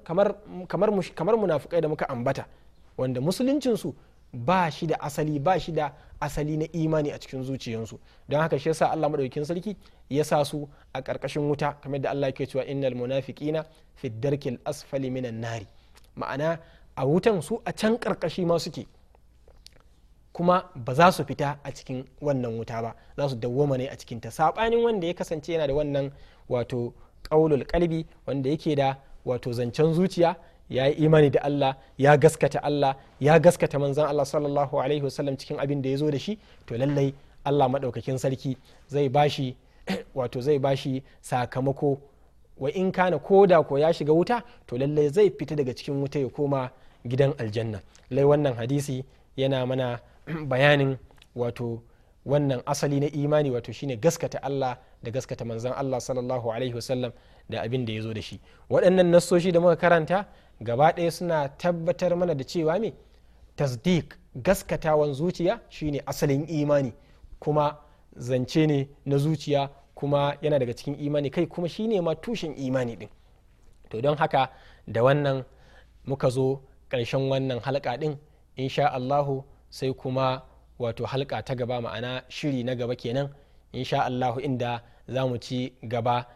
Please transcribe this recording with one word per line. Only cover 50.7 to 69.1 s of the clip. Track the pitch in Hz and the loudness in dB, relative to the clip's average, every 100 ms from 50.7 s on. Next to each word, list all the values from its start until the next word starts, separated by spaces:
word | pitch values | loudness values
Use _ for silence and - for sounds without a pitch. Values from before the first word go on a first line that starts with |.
| 147 135 131 - - _ - | 6 4 -2 -8 -20 _ -6
wato, | 120 117 120 113 - _ _ _ - | -6 -4 -6 -8 -12 _ _ _ -2
wannan | 143 143 127 - | 2 2 0 -2
asali | 147 147 143 | -2 0 0
na | 139 | 0
imani, | 147 143 151 147 | -2 2 2 2
wato, | 120 110 | 0 -6
shine | 113 143 120 | -8 -8 0
gaskata | 160 - 135 139 | 0 0 -4 -6
Allah | 135 139 131 120 - - | -6 -4 -4 -6 -12 -16
da | 120 | -8
gaskata | 127 - 120 | -8 -8 -8
manzon | 117 113 120 | -8 -6 -6
Allah | 131 135 127 | -4 -4 -4
sallallahu | - 127 123 127 117 | -4 -4 -2 -2 -2
alaihi | 113 127 | -4 -4
wasallam | 120 - 127 120 - - - - | -4 -4 -4 -4 -8 -20 -20 -10
da | 110 | -8
abin | 107 127 117 | -4 -2 -2
da | |
ya | 107 | -4
zo | 110 | -6
da | 107 | -8
shi. | - 101 - - - | -10 -14 -18 -20 0
Waɗannan | 135 190 185 180 | 4 6 6 8
nassoshi | 175 170 180 175 | 6 6 4 4
da | 170 | 4
muka | 175 160 | 4 4
karanta | 175 170 156 185 202 - - - | 4 4 4 -2 -2 -12 -20 -12
gaba | 113 117 151 | -4 4 4
ɗaya | - 127 | 4 -2
suna | - 175 160 139 | -2 -2 -2 -2
tabbatar | 143 180 175 165 170 180 175 | -2 -2 -2 -2 -2 0 0
mana | 175 | 0
da | 147 | -2
cewa | 127 180 156 180 | -2 -2 0 0
me? | 220 - - - - - - - | -2 -6 -16 -20 -20 -20 -18 -4
Tasdiq, | 143 123 175 175 - - - 143 | -2 0 2 2 0 -10 -18 -4
gaskatawan | 123 190 - 165 165 151 147 | 0 0 0 -4 2 2 2
zuciya | 135 175 175 170 226 - | 0 -4 0 -2 -2 -6
shine | - 151 143 - | -8 -6 -4 -6
asalin | 139 147 139 156 | -2 0 0 0
imani, | 156 147 147 131 - - - - - | -2 2 2 2 -4 -18 -20 -20 -8
kuma | - 151 147 147 - - _ - | -2 2 0 -2 -12 -20 _ -12
zance | 123 127 123 160 156 | -4 -2 0 2 4
ne | 143 139 - | 2 0 -6
na | - | -2